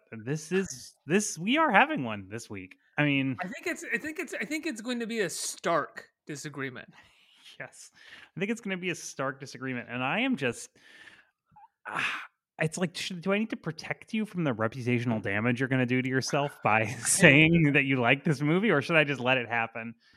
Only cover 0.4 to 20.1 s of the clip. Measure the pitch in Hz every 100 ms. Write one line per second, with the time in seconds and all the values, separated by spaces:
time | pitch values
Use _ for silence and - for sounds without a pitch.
0.4 | - 185 185 127 - _ 135 190 208 -
1.4 | 185 294 311 196 277 302 120 104 95 113
2.4 | - 101 92 - _ - 147 139 135 127
3.4 | 180 285 359 302 202 226 302 311 320 359
4.4 | 214 311 320 226 220 247 226 226 175 -
5.4 | - - 185 165 - - - _ - 143
6.4 | 151 143 135 123 - - - _ _ _
7.4 | - - 139 - - _ - - - -
8.4 | 202 233 196 185 180 160 - - 135 135
9.4 | 135 127 131 123 110 123 131 180 269 240
10.4 | 131 113 - _ - - - - _ _
11.4 | _ - - _ - 107 - - - _
12.4 | _ - 156 175 180 - - 180 185 202
13.4 | 220 254 170 160 - - - 220 214 175
14.4 | 151 110 110 135 120 123 123 110 98 101
15.4 | 117 120 131 131 123 127 127 131 - 147
16.4 | 143 - 113 107 110 127 - - 170 139
17.4 | 160 170 147 143 139 131 117 135 175 131
18.4 | 147 175 220 147 127 165 147 131 123 131
19.4 | 113 117 113 120 117 113 _